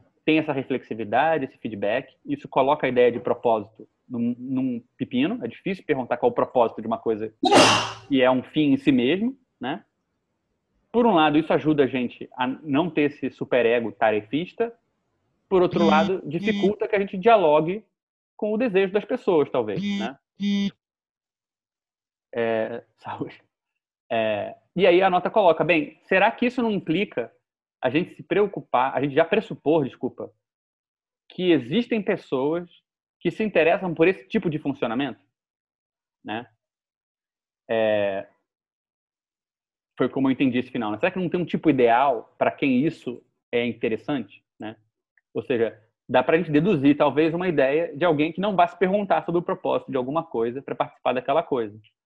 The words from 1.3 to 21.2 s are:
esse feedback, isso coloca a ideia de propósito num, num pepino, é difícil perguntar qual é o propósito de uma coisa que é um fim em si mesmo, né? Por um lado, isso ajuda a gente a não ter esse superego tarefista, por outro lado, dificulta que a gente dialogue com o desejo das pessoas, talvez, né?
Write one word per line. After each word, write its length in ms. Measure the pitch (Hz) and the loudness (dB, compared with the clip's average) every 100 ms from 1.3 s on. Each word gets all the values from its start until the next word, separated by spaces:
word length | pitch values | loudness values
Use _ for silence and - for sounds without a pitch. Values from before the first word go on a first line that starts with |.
| 160 131 | 0 -4
esse 120 | - | -10
feedback, 560 | 127 107 101 120 139 _ - | -12 -6 -4 -4 -6 _ -10
isso 220 | 143 - | -8 -4
coloca 380 | - 135 147 135 | 0 2 2 0
a 40 | |
ideia 220 | 123 123 | 4 4
de 80 | 117 | 2
propósito 680 | 120 120 123 110 104 - - _ _ | -2 -2 0 0 -2 -14 -20 _ _
num, 280 | 127 120 120 | -4 -4 -4
num 460 | 127 131 131 120 - _ | -6 -4 -4 -6 -10 _
pepino, 420 | 127 123 147 240 | -6 -2 -2 -2
é 40 | 123 | -8
difícil 360 | - - 190 - | -8 -8 -8 -4
perguntar 320 | 139 120 120 | -4 -2 -2
qual 120 | 123 | 0
é 20 | |
o 40 | 117 | 0
propósito 460 | 131 127 113 - | 0 2 0 0
de 60 | 117 | -6
uma 100 | 113 | -4
coisa 360 | - 107 110 - - 403 - 113 - - - | -2 -4 -6 -4 2 6 6 4 -2 -10 -2
que 140 | 135 | 2
é 80 | 127 | 4
um 140 | 127 | 2
fim 300 | 120 - 147 | 0 0 2
em 40 | 135 | 2
si 140 | - | 2
mesmo, 460 | 131 120 175 233 269 _ _ | 2 2 0 -2 -6 _ _
né? 220 | 123 175 - _ _ _ _ _ _ _ _ _ _ | -10 -10 -12 _ _ _ _ _ _ _ _ _ _
Por 140 | 226 240 | 2 4
um 80 | |
lado, 240 | 185 156 151 | 4 4 2
isso 160 | 160 | 2
ajuda 300 | 175 139 151 | 0 2 2
a 40 | 135 | 2
gente 400 | 131 120 - - - | 0 -4 -6 -16 -6
a 120 | 127 | -6
não 420 | 135 160 139 175 | -6 -2 -2 0
ter 140 | 160 | 0
esse 260 | 147 143 131 | -2 -2 -8
superego 600 | - - 131 117 120 113 | -8 -2 2 2 2 -2
tarefista, 840 | 98 113 107 107 139 180 - 233 233 _ _ _ _ _ _ _ | -2 0 0 -2 -6 -6 -6 -8 -8 _ _ _ _ _ _ _
por 140 | 190 | 2
outro 240 | 180 180 165 | 2 2 4
lado, 360 | 151 165 190 151 | 4 2 -2 -6
dificulta 640 | 156 202 208 196 208 220 | -4 -2 0 0 0 -2
que 80 | 208 | -2
a 40 | |
gente 180 | 196 196 | -2 0
dialogue 680 | 185 226 165 151 160 202 - _ _ _ _ - | 4 6 6 4 2 -4 -10 _ _ _ _ -8
com 180 | 214 | -6
o 40 | 214 | -2
desejo 360 | 254 185 190 | 0 0 0
das 120 | 202 196 | -2 -4
pessoas, 440 | 247 - 170 139 | -4 0 2 2
talvez, 320 | 135 107 98 202 202 | -2 -2 -4 -4 -4
né? 180 | 196 135 _ _ 202 202 202 - _ _ _ _ | -6 -10 _ _ -2 0 -2 -6 _ _ _ _